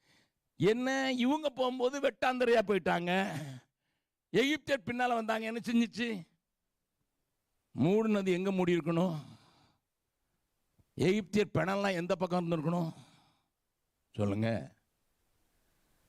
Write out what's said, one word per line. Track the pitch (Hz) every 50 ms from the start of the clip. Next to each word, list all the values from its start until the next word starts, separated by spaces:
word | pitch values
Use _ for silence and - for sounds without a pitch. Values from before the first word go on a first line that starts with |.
| _ _ _ _ _ _ _ _ _ _ _
என்ன, | - 143 196 226 240 254 262 269 269 262 262 262
இவங்க | 247 233 254 294 311 311 285
போகும்போது | 254 240 254 254 254 262 240 254 277 285
வெட்டாந்தரையா | 277 269 226 - - 254 254 254 254 233 233 226 208
போயிட்டாங்க, | 185 208 185 160 185 175 175 170 175 180 190 196 202 160 127 151 139 131 123 - _ _ _ _ _ _ _ _ _ _ _ _ _
எகிப்தியர் | - 190 254 277 311 294 - - 277 262 175
பின்னால | - 240 247 247 247 240
வந்தாங்க, | 226 220 220 220 220 226
என்ன | 220 226 233 -
செஞ்சுச்சு? | 214 226 233 233 208 - 185 240 233 220 185 165 _ _ _ _ _ _ _ _ _ _ _ _ _ _ _ _ _ _ _ _ _ _ _ _ _ _ _ _ _ -
மூடுனது | - 127 170 196 220 226 220 214 202 196 190 175
எங்க | 175 185 196 190
மூடி | 185 180 175 175
இருக்கணும்? | 170 143 160 170 165 180 185 165 151 127 113 113 - _ _ _ _ _ _ _ _ _ _ _ _ _ _ _ _ _ _ _ _ _ _ _ _ _ _ _ _ _ _ -
எகிப்தியர் | - 123 175 202 214 190 156 - 202 202 156 -
பிணம்லாம் | 165 160 185 196 202 202 196 190 170
எந்த | 175 175 190
பக்கம் | 160 185 175 175 180 175 165
இருந்திருக்கணும் | 170 160 147 165 175 175 165 160 - - - - _ _ _ _ _ _ _ _ _ _ _ _ _ _ _ _ _ _ _ _ -
சொல்லுங்க? | - 104 101 98 107 110 113 113 90 69 67 _ _ _ _ _ _ _ _ _ _ _ _ _ _ _ _ _ _ _ _ _ _ _ _ _ _ _